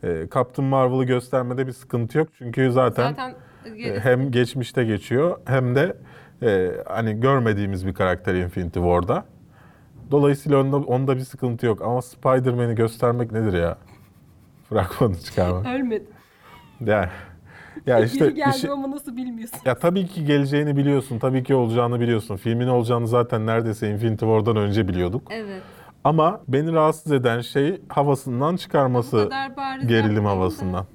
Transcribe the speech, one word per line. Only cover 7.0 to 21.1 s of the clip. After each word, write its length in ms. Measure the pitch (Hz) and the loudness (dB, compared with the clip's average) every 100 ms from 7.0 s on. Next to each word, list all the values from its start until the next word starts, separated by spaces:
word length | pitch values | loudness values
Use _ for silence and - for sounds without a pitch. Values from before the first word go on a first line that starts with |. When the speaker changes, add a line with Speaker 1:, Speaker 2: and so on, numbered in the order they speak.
| 113 107 | -2 0
Speaker 1:
görmediğimiz 680 | 127 139 117 101 101 98 98 | 2 4 2 0 -2 -4 -6
bir 80 | |
karakter 400 | 92 95 90 - | 0 0 0 0
Infinity 440 | 92 90 98 85 87 | -2 -2 -4 -6 -2
War'da. 460 | 87 87 87 151 - - - - - - - - - | 2 2 2 -2 -4 -20 -20 -20 -20 -20 -20 -20 -2
Dolayısıyla 500 | 143 143 143 - 139 | 2 4 2 2 2
onda, 160 | 135 139 | 4 0
onda 400 | 143 123 135 131 | 0 -2 0 -2
bir 40 | |
sıkıntı 420 | 131 - 127 117 120 | -4 -6 -4 -2 -2
yok. 160 | 101 | 0
Ama 200 | 101 123 | -2 -4
Spider-Man'i 720 | 123 - 131 131 127 120 120 | -6 -4 2 2 2 0 -2
göstermek 580 | 113 113 - 123 120 117 | 0 0 0 -2 0 -2
nedir 200 | 110 110 | -2 0
ya? 260 | 90 85 80 - - - _ | 0 0 -4 -14 -20 -20 _
<laughs> 460 | - _ - _ _ | -20 _ -20 _ _
Fragmanı 500 | 107 92 - 123 90 | -2 -2 0 0 0
çıkarmak. 460 | - - 90 90 110 | -8 -2 -2 -2 -4
Speaker 2:
Ölmedi. 380 | 254 262 214 - - _ _ - - - - | -4 -4 -4 -8 -20 _ _ -20 -20 -20 -10
Speaker 1:
Ya, 300 | 110 104 92 - - - - - - - - | 0 0 0 -6 -18 -20 -20 -20 -20 -12 2
ya 120 | 120 | 4
işte 180 | - 269 | 4 4
Speaker 2:
Geri 100 | 403 | 2
geldi 220 | 285 277 269 | 2 0 0
Speaker 1:
işi- 140 | 277 | -2
Speaker 2:
ama 200 | 277 269 | -4 -6
nasıl 260 | 285 285 240 | -8 -10 -10
bilmiyorsun? 420 | 254 233 226 - | -10 -10 -12 -6
Speaker 1:
Ya 100 | 131 120 | -4 0
tabii 280 | 170 185 180 | 0 0 -2
ki 180 | - | -4
geleceğini 520 | 147 147 139 143 147 143 | 2 2 2 0 0 2
biliyorsun, 420 | 143 139 127 | 2 2 0